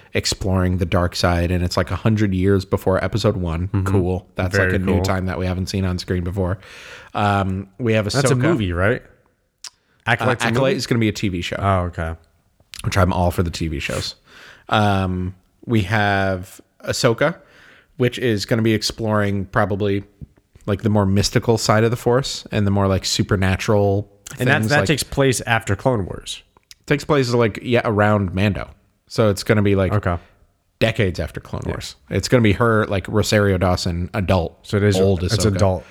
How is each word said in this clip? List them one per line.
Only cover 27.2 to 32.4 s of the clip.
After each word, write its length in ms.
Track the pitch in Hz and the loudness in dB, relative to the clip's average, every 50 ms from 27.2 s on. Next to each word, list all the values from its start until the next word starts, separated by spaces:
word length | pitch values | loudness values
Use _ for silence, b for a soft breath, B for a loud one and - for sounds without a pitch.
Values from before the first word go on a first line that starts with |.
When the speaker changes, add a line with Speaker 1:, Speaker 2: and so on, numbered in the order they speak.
| 131 120 120 | 2 2 2
Speaker 1:
like, 240 | 120 117 110 98 - - | 2 2 2 0 -4 -4
yeah, 180 | 123 120 117 - | 0 0 2 2
around 520 | 120 107 101 104 104 107 104 101 90 92 | 2 2 2 4 4 4 2 0 0 0
Mando. 340 | 95 101 107 92 - 55 - - _ _ _ _ _ _ - | 0 0 0 0 -2 -6 -10 -14 _ _ _ _ _ _ -8
So 220 | - - 113 107 | -2 0 2 2
it's 120 | 98 - - | 2 0 0
gonna 200 | - 117 107 101 | 2 2 4 4
be, 120 | 101 98 | 4 4
like, 160 | 95 95 90 | 2 2 2
Speaker 2:
Okay. 260 | 92 104 - 92 87 87 - - _ _ _ _ _ _ _ _ _ - | 0 0 0 0 -2 -4 -6 -12 _ _ _ _ _ _ _ _ _ -2
Speaker 1:
decades 420 | 110 113 110 - 107 92 87 - | -2 0 0 0 0 0 -2 -4
after 200 | 82 - - - | -6 -8 -8 -12
Clone 240 | - - - - - | -12 -10 -10 -8 -6
Speaker 2:
Yeah. 60 | - | -6
Speaker 1:
Wars. 240 | - - - - - _ _ - | -8 -8 -8 -12 -14 _ _ -6
It's 160 | - 101 - - | -4 -4 -2 2
gonna 140 | - 123 | 2 4